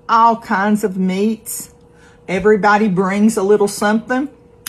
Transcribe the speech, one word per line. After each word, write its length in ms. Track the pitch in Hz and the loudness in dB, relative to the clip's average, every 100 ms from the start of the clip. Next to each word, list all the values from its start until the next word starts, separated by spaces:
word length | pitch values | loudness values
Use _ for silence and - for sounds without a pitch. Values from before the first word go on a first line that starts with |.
| - | -2
all 280 | 226 233 220 | 2 2 0
kinds 480 | - 202 208 208 | -2 -2 0 0
of 120 | 208 185 | -2 -2
meats. 760 | 185 185 214 214 - - - _ _ _ - _ - | -2 -2 -2 -4 -10 -14 -16 _ _ _ -20 _ -8
Everybody 640 | 185 202 214 202 196 220 | -2 2 2 2 2 2
brings 480 | 180 190 202 214 220 | 0 -2 2 2 2
a 60 | |
little 260 | 196 208 202 | 2 2 0
something, 640 | - 208 214 214 254 285 - - _ | -2 -2 -2 -2 -4 -4 -10 -20 _